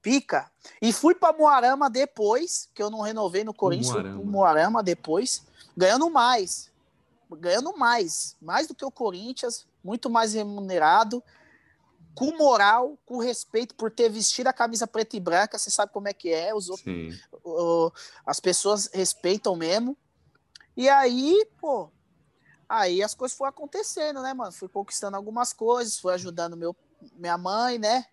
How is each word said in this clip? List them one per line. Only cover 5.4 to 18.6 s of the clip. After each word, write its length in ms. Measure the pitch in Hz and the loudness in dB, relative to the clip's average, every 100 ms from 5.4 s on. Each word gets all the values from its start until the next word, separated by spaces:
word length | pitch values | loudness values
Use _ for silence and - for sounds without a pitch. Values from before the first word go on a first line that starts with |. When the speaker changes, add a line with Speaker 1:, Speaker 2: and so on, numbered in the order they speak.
| _ _ - - | _ _ -20 2
Speaker 1:
ganhando 320 | 185 240 330 | 2 4 2
mais. 600 | 302 240 247 180 - - _ _ _ _ _ _ | 4 4 2 -2 -8 -12 _ _ _ _ _ _
Ganhando 460 | 156 170 196 285 381 | -8 -2 -2 -2 -2
mais. 600 | 240 240 175 - - - | 0 2 -2 -6 -10 -12
Mais 260 | 156 196 311 | -4 -2 -2
do 80 | |
que 100 | - | -6
o 60 | 269 | -12
Corinthians, 760 | - 233 180 220 262 247 233 _ _ | -6 -6 -6 -12 -8 -8 -8 _ _
muito 240 | 175 233 262 | -10 -6 0
mais 220 | 233 226 | 0 0
remunerado. 880 | 214 208 202 196 180 156 185 220 240 - _ _ _ _ _ _ _ _ | -2 -6 -8 -4 2 4 6 4 -2 -10 _ _ _ _ _ _ _ _
Com 220 | - 269 320 | -6 -4 2
moral, 600 | 294 233 202 226 254 294 _ | 4 6 6 4 2 -6 _
com 120 | 247 | -6
respeito 560 | 233 233 - 220 240 | -4 -6 -4 -4 -4
por 160 | - 220 | -6 -8
ter 180 | 214 233 | 2 0
vestido 380 | 220 202 - 254 | 2 -2 0 -2
a 40 | |
camisa 340 | 247 233 226 226 | 0 -2 -2 -4
preta 300 | 220 220 220 | -4 -4 -4
e 40 | |
branca, 380 | 175 175 214 214 | 0 2 2 -2
cê 120 | - | -4
sabe 220 | - 208 | -2 -2
como 160 | - 202 | -2 -8
é 40 | |
que 180 | 196 175 | -6 -2
é, 240 | 160 170 | -2 -2
os 140 | 214 175 | -4 -6
outros, 160 | 185 | -10
Speaker 2:
Sim. 260 | - 87 80 87 - - | -8 -8 -8 -14 -18 -18
Speaker 1:
o, 460 | - 165 170 170 165 - - - - | -8 -2 2 2 2 -2 -20 -16 -6
as 120 | 147 | -2
pessoas 520 | 185 180 | 0 0